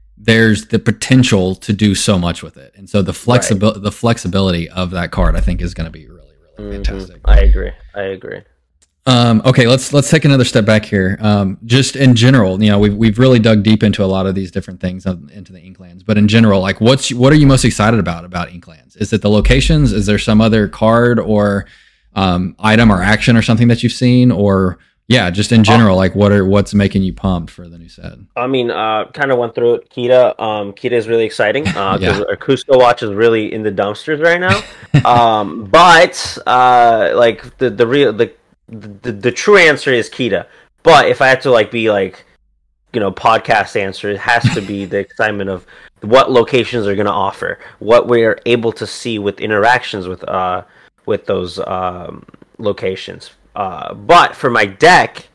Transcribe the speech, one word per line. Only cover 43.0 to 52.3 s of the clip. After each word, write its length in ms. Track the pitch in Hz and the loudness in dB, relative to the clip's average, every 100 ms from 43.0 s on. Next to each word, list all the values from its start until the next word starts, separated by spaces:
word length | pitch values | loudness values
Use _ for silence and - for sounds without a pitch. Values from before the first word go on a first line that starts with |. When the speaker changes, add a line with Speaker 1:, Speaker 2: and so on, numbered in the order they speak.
| 98 | -4
Speaker 2:
podcast 640 | 92 117 113 - 110 95 107 | -2 0 0 0 -2 -2 -6
answer, 300 | 98 - 101 | -6 -8 -8
it 80 | 98 | -6
has 260 | - 120 - - | -2 0 0 -2
to 60 | |
be 240 | 98 101 95 | -6 -8 -6
the 120 | 101 | -6
Speaker 1:
<laughs> 80 | 98 | -6
Speaker 2:
excitement 420 | - 110 101 98 | -4 -4 -4 -8
of 160 | 92 - - - _ | -10 -12 -20 -20 _
what 300 | 107 127 139 | 0 2 4
locations 560 | 127 113 127 107 120 101 | 2 2 0 -2 -4 -4
are 80 | 98 | -4
gonna 160 | 104 | -4
offer, 480 | 101 98 - 90 - - - | -2 -4 -6 -10 -10 -16 -8
what 300 | 104 117 - | 2 2 4
we're 320 | 120 113 - 117 | 2 2 -2 -2
able 240 | 120 113 | -2 -2
to 160 | - 104 | -6 -10
see 320 | - 123 110 | -10 -8 -6
with 200 | 101 - | -6 -6
interactions 640 | 107 104 110 123 - 104 90 | -4 0 2 2 -2 -10 -10
with, 160 | 90 - | -12 -8
uh, 360 | 92 92 90 - _ _ _ - | -6 -4 -6 -10 _ _ _ -8
with 200 | 101 - | -6 -4
those, 320 | 95 90 87 | -6 -6 -10
um, 640 | - 92 92 90 85 - - | -8 -6 -8 -8 -14 -18 -20